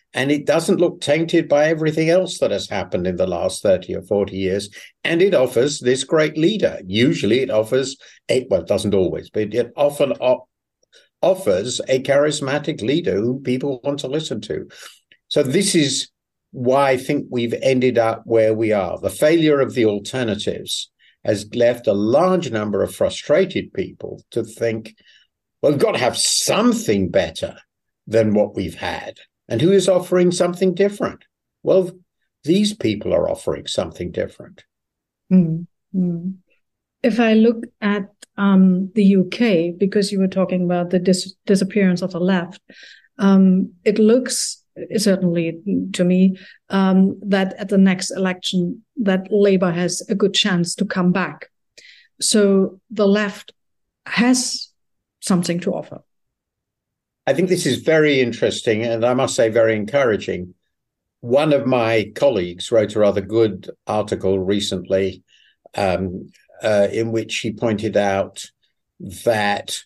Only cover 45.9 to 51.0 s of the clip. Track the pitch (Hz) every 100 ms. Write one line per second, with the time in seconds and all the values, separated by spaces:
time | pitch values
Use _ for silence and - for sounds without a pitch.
45.9 | 190 180 180 190 185 - - _ 196 190
46.9 | 190 190 - 208 190 190 - 202 196 190
47.9 | 180 - - 190 180 - 185 175 - _
48.9 | - 196 185 190 208 202 190 185 170 180
49.9 | 175 - 202 196 190 214 180 170 - 202
50.9 | 190